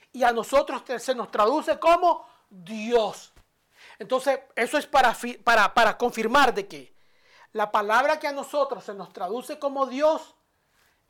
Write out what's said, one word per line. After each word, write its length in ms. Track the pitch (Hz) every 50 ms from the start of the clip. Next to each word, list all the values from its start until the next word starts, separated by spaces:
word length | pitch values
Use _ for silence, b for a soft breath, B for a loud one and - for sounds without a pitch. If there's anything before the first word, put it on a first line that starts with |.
| b b
Y 100 | b 247
a 100 | 254 240
nosotros 500 | 233 233 208 - 269 277 302 285 269 240
te-, 160 | - - 254 226
se 160 | - - 262
nos 160 | 240 208 -
traduce 480 | - - 208 220 277 311 - 330 294 311
como 480 | - 330 339 349 359 349 311 - B B B B B B
Dios. 840 | 202 185 170 175 220 220 214 233 240 233 214 190 - - - - _ - _ _ _ _ _ b b b b b b b
Entonces, 420 | 208 - 254 254 - 277 262 262 - _ -
eso 220 | - 233 254 - 285
es 80 | -
para 280 | - - 269 254 233 220
fi-, 220 | - - 240 247
para, 380 | - - - 233 220 202 185 -
para 240 | 233 226 214 190 -
confirmar 560 | 240 240 - 226 220 220 240 285 277 254 185
de 120 | 196 190
que 280 | - 170 143 131 - _ b b b b b b b b b b b
la 180 | b 214 208 208
palabra 480 | - 220 208 208 214 240 269 294 311 302
que 100 | - 294
a 40 |
nosotros 500 | 285 277 269 - - 294 269 277 240 190
se 120 | - - 202
nos 180 | 196 180 -
traduce 460 | - 226 190 175 214 247 247 - 294 294
como 280 | 285 277 269 269 269
Dios, 480 | 247 247 269 302 311 320 - - - _ _ _ _ _ _ _ _ _ _ _ _ _ _ _